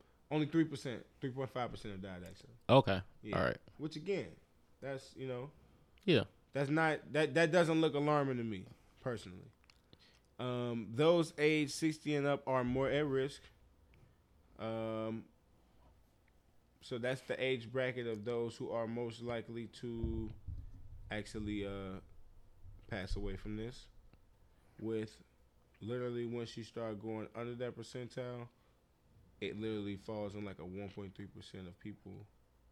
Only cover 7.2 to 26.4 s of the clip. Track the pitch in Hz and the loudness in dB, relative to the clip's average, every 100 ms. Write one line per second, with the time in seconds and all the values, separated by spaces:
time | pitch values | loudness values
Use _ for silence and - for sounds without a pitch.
7.2 | 156 139 165 175 160 160 160 143 147 147 | 4 4 6 6 6 6 6 6 6 6
8.2 | 139 123 113 98 101 - - - 131 110 | 4 2 0 -4 -8 -16 -20 -8 -6 -6
9.2 | - 90 - _ - _ _ - - - | -8 -14 -18 _ -20 _ _ -20 -20 -20
10.2 | _ - 123 123 120 117 98 113 156 175 | _ -6 -4 -2 -2 -2 -4 4 8 8
11.2 | 160 - 151 156 139 - 160 151 147 147 | 4 4 4 6 2 2 0 0 0 2
12.2 | 143 139 - 131 123 127 135 139 151 135 | 2 2 2 2 4 2 4 2 2 2
13.2 | 135 - - - - _ - - - _ | 0 -4 -18 -20 -20 _ -20 -20 -20 _
14.2 | _ _ _ - 110 113 113 110 110 113 | _ _ _ -10 -6 -4 -4 -2 -4 -4
15.2 | - _ _ - _ - - - _ _ | -8 _ _ -20 _ -20 -20 -20 _ _
16.2 | _ _ _ - _ _ - 123 123 127 | _ _ _ -20 _ _ -8 -2 -2 -2
17.2 | - - 131 131 113 131 127 123 117 110 | -2 0 2 0 0 0 0 0 -2 -2
18.2 | 107 120 117 - 131 117 113 117 120 110 | -2 0 -2 -4 -4 -2 0 -2 -4 -4
19.2 | 117 117 113 117 113 - 120 117 113 113 | -4 -4 -4 -8 -10 -8 -6 -2 -2 -2
20.2 | 110 - - - - - - - - 107 | -4 -8 -8 -8 -10 -14 -14 -14 -6 -6
21.2 | 101 110 104 104 98 98 95 95 - - | -4 -6 -4 -2 -4 -6 -8 -10 -12 -18
22.2 | - - - - - - - 104 92 98 | -18 -20 -20 -18 -18 -16 -8 -6 -2 -2
23.2 | 101 95 107 107 113 127 - - - - | -2 -6 -6 -6 -8 -10 -18 -20 -20 -20
24.2 | - - - - - - 110 113 110 - | -20 -20 -20 -20 -20 -8 -2 -2 -4 -10
25.2 | - _ _ _ _ _ 101 123 123 120 | -20 _ _ _ _ _ -4 -2 -2 -2
26.2 | 120 120 | -2 -2